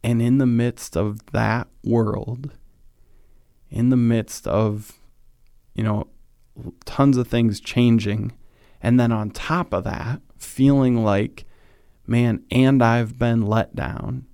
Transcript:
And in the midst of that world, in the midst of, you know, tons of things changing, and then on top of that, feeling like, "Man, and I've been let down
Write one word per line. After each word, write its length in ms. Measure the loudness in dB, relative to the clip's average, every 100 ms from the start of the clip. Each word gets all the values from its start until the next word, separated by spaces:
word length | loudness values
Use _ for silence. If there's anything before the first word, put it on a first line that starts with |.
And 200 | 0 0
in 160 | 4 4
the 80 | 4
midst 500 | 2 0 -4 -6 -4
of 300 | -4 -6 -6
that 360 | -2 0 -2 -6 _
world, 680 | -2 0 0 -4 -8 -10 -12 -16 -20 _ -20 _ _ -20 -20 -20 _ _ -12
in 220 | -2 2
the 80 | 2
midst 480 | 2 0 -2 -10 -2
of, 520 | 0 0 -4 -12 -20 -20 _ -20 _ -20 -20 _
you 80 | -4
know, 240 | -2 -2 -6 -16 -20 _ _ -18 -18 -16
tons 320 | -10 2 2 2
of 120 | 0
things 320 | 0 0 -2
changing, 720 | -4 2 4 4 0 -4 -6 -10 -20 _ _ _
and 180 | 0 2
then 140 | 2
on 180 | 0 -4
top 420 | -8 -6 -4 -2
of 120 | -4
that, 360 | -4 -6 -8 -8 -12 -20
feeling 680 | -14 2 4 4 2 2
like, 400 | 0 0 -2 -8 -20 -20 _ _ _ _ -2
"Man, 380 | 0 2 -2 -2
and 320 | 2 4 6
I've 360 | 4 2 -2 -2
been 240 | 0 0
let 340 | 2 0 -2 -6
down 500 | -8 -8 -8 -10 -12